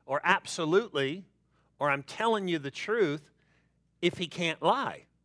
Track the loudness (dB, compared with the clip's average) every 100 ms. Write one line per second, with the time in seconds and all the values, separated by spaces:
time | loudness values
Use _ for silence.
0 | -4 -2 4 4 2 -4 2 2 2 -2
1 | -2 -4 -12 _ _ _ _ _ 0 0
2 | -4 -2 0 2 0 -2 -4 -8 -4 0
3 | 2 0 -10 _ _ _ _ _ _ _
4 | -2 -2 -8 -4 -4 0 0 0 -2 -8
5 | -18 _